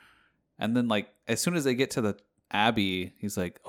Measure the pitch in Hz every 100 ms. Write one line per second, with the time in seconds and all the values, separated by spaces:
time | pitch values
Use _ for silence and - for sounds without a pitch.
0 | - _ _ _ _ - 110 120 120 104
1 | - _ - 117 - 175 135 123 135 -
2 | 110 98 _ _ _ 101 110 110 98 92
3 | 90 - 104 101 87 -